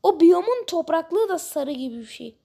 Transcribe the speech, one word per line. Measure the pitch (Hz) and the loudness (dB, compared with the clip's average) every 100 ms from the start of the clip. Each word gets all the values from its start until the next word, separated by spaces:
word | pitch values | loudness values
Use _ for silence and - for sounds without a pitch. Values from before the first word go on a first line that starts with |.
O | 370 339 | 2 6
biyomun | 330 359 415 494 466 | 6 6 2 -4 -2
topraklığı | 349 320 330 320 359 440 | -4 -2 -2 -2 -2 -2
da | 359 | -4
sarı | - 302 269 | -6 -6 -6
gibi | 262 262 233 | -6 -8 -10
bir | 226 | -16
şey. | - 233 220 | -16 -16 _